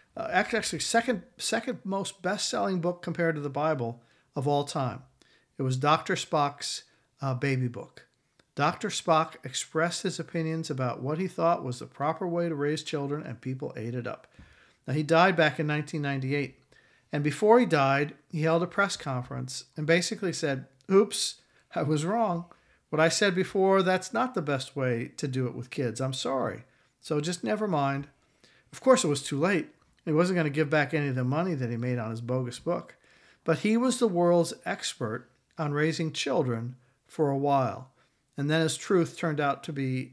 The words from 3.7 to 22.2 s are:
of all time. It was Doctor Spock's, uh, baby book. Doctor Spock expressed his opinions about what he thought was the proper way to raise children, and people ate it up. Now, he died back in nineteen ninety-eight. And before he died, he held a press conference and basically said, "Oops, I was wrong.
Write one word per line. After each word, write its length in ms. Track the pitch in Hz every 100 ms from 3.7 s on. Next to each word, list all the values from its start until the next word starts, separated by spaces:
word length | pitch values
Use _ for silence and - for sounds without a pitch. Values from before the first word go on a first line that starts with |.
| 147 117 120 _ _ _
of 140 | - 135
all 160 | 143
time. 380 | 143 156 127 98 - _ _ _ _ -
It 60 |
was 120 | 131 131
Doctor 400 | 147 160 - 175
Spock's, 680 | - 156 143 - - - - _ _ -
uh, 120 | 135
baby 340 | 127 143 131 127
book. 380 | 117 - - - _ _ _ _
Doctor 360 | - 147 175 202
Spock 460 | - - 160 160 - 131
expressed 580 | - - 160 170 170
his 160 | 180 -
opinions 500 | 156 170 160 160 160
about 320 | 131 127 131
what 160 | 131 156
he 100 | 185
thought 360 | - 170 170
was 160 | 131 123
the 60 | -
proper 420 | - 143 160 185
way 220 | 170 170
to 40 |
raise 300 | 151 143 156
children, 400 | - 151 139 147
and 160 | - 113
people 340 | 127 131 143 -
ate 180 | 113 123
it 100 | 113
up. 220 | - - _ - - _ _ -
Now, 80 |
he 100 | 143
died 340 | 151 165 185 170
back 200 | 156 -
in 80 | 151
nineteen 360 | 151 151 160
ninety-eight. 580 | 143 139 131 143 135 - _ _ _ _ -
And 100 | 147
before 380 | 147 135 214 240
he 40 | 214
died, 480 | 156 135 139 147 - _
he 120 | 160
held 200 | 160 170
a 60 | 175
press 300 | - 196 -
conference 680 | 147 127 127 127 127 - - -
and 100 | 151
basically 460 | 170 175 - 185
said, 320 | 147 151 135 - _ -
"Oops, 440 | 190 226 - - - _ _ _
I 100 | 175
was 200 | 147 151
wrong. 420 | 165 226